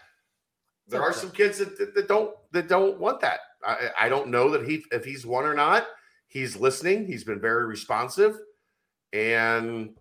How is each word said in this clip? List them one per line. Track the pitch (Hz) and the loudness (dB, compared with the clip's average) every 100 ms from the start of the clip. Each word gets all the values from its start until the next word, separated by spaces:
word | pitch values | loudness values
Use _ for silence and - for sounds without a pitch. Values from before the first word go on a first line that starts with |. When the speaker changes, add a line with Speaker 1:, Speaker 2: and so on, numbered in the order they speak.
| _ _ _ _ _ _ _ _ _ | _ _ _ _ _ _ _ _ _
Speaker 1:
There | 123 | -2
Speaker 2:
It's | 156 | 0
Speaker 1:
are | |
Speaker 2:
okay. | 170 | -2
Speaker 1:
some | 185 | -2
kids | - 202 202 | 2 2 2
that, | 196 - | -4 -4
that, | 202 | -4
that | 202 196 | 0 2
don't, | 208 214 - _ | 2 2 -6 _
that | 175 170 | -2 2
don't | 180 196 - | 4 4 2
want | 190 262 | -2 0
that. | 156 87 - _ | 0 -2 -6 _
I, | 104 117 123 - | -4 -2 -2 2
I | 113 | 2
don't | 135 123 | 2 2
know | 120 135 | 2 4
that | 151 123 | 2 -2
he, | 156 - | -6 -4
if | 123 | -6
he's | 131 139 | -6 -12
one | 117 123 | -4 -2
or | 151 | 0
not. | 147 151 208 233 - _ _ _ | 2 4 2 0 -10 _ _ _
He's | 135 127 98 | -8 -8 0
listening. | 131 131 170 208 196 | 0 2 0 0 -2
He's | 120 | -8
been | 107 101 | -6 -2
very | 113 117 117 | 0 0 -2
responsive, | 104 - 113 123 - 214 214 - _ _ _ _ _ _ | -6 -4 -4 -2 2 2 2 -12 _ _ _ _ _ _
and | 104 110 117 113 117 113 113 107 - | -2 0 2 2 0 -2 -6 -10 -14